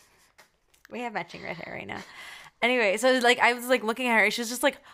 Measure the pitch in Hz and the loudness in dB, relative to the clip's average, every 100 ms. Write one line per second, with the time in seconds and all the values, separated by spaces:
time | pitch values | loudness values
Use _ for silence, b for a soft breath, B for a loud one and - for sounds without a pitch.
0 | B B B _ _ _ _ _ _ 214 | B B B _ _ _ _ _ _ -12
1 | 240 202 175 - - 160 - - - - | -8 -8 -10 -12 -12 -12 -12 -12 -12 -12
2 | - B B B B _ 233 254 208 202 | -12 B B B B _ 0 2 2 2
3 | 254 254 240 247 226 240 247 254 214 233 | 4 4 4 4 4 2 0 0 0 -2
4 | 254 226 202 240 226 247 285 - B | 2 4 2 0 -6 0 0 0 B